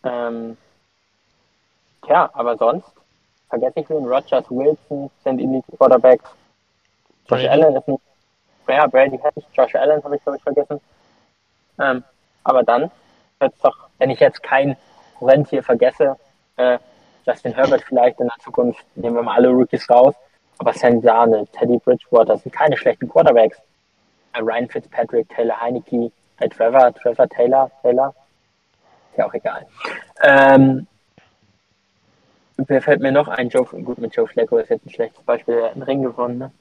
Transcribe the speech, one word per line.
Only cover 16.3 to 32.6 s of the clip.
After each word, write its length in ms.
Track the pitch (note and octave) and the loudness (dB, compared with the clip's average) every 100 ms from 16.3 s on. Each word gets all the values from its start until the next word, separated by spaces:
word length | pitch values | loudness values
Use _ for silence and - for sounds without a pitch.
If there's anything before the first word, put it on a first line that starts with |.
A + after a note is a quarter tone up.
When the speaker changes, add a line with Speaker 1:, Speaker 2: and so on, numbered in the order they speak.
| _ _ - | _ _ -4
Speaker 1:
äh, 200 | B2+ B2 _ _ _ _ - | -2 -2 _ _ _ _ -6
Justin 280 | A#2 B2+ | -6 -6
Herbert 280 | A#2 C3+ C3 | -2 0 0
vielleicht 360 | - B2 A#2+ - | 0 0 0 0
in 80 | B2 | -6
der 100 | - | -6
Zukunft, 420 | - - B2 A2+ _ - | -8 -4 -4 -4 _ -10
nehmen 200 | A#2 A#2+ | -6 -4
wir 80 | |
mal 120 | A#2 A#2+ | 0 2
alle 140 | B2+ | 4
Rookies 400 | B2+ B2 A#2 - | 4 0 -4 2
raus, 240 | B2 C3 - _ _ _ _ | 6 6 2 _ _ _ _
aber 140 | A#2+ | -6
Sam 280 | - B2 A#2+ | 0 2 4
Darnold, 500 | A#2 A2+ A#2 A2 G#2 | 4 4 2 2 -4
Teddy 240 | - A#2 B2 | -6 -2 0
Bridgewater 580 | - B2 _ A#2 A2+ G#2+ | 0 -2 _ 2 2 -2
sind 140 | - | -4
keine 240 | - D#3 C3+ | -2 -2 0
schlechten 320 | B2+ A2+ B2 | -2 -4 -2
Quarterbacks. 480 | D#3+ D#3+ A#2 A2 - _ _ _ _ _ _ _ | 2 4 4 2 -2 _ _ _ _ _ _ _
Äh, 60 | A#2+ | -8
Ryan 280 | A2 A#2 B2 | -6 -4 -6
Fitzpatrick, 580 | D3 - - A#2 A#2+ A2 | -10 -10 -8 -4 -4 -4
Taylor 300 | - A#2 - | -6 -4 -4
Heinicke, 520 | A#2 B2 - A#2+ A#2 _ _ _ | -6 -6 -6 -6 -6 _ _ _
äh, 100 | - | -8
Trevor, 440 | - A#2 C3 B2 | -2 2 4 4
Trevor 340 | - B2 A2+ B2 | 2 -6 0 -2
Taylor, 420 | - A#2+ C3+ C3 _ | 2 2 2 0 _
Taylor, 320 | B2 B2 C3+ - _ _ _ _ _ _ _ _ _ | -2 0 -2 -8 _ _ _ _ _ _ _ _ _
ist 60 | - | -6
ja 80 | G#2+ | -6
auch 60 | |
egal. 320 | A#2 - - - - - - - - | -6 -10 -12 -18 -16 -14 -14 -20 0
Ähm, 640 | C#3+ C3+ C3+ C3+ C3+ C3 - _ _ _ _ _ _ _ _ _ _ _ _ _ _ _ _ | 4 6 8 6 6 2 -8 _ _ _ _ _ _ _ _ _ _ _ _ _ _ _ _
wer 240 | - | -10